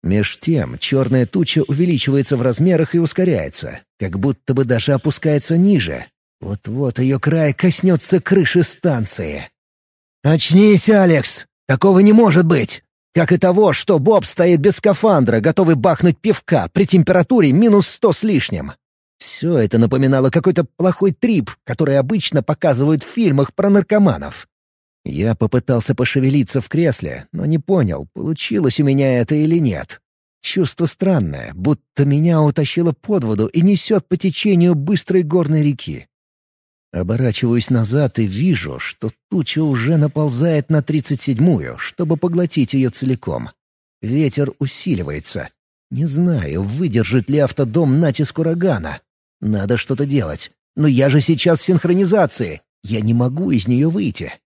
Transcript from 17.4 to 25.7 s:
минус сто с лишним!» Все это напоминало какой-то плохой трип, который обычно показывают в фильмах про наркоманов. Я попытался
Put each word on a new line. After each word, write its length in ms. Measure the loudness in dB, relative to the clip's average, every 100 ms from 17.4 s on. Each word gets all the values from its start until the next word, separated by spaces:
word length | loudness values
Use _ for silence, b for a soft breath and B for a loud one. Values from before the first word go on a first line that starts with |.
| 4
минус 360 | 4 4 4 2
сто 260 | 0 0
с 100 | 0
лишним!» 500 | 0 -2 -2 -8 -8 -16 _ _ _ _
Все 400 | -12 -6 -2 0
это 200 | 2 2
напоминало 520 | 2 2 2 2 2
какой-то 340 | 2 0 0
плохой 480 | -4 -2 -2 2 -2
трип, 400 | 0 0 0 -2 -12 -12
который 340 | -4 0 0
обычно 420 | 0 -4 -2 -4
показывают 640 | -2 -2 0 0 2 0
в 40 | -2
фильмах 460 | -2 0 2 0
про 160 | -2 2
наркоманов. 800 | 2 2 2 2 0 -8 -14 -20 _ _ _ _ _ -10
Я 300 | -4 -2 0
попытался 600 | 0 0 0